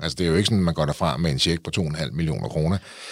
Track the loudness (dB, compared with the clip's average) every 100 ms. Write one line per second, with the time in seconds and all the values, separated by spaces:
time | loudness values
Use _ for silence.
0 | -6 -2 2 2 4 4 2 2 0 0
1 | 0 0 0 2 0 0 -2 -2 -2 -2
2 | -4 -2 -2 -2 -2 0 2 0 -2 -18
3 | -12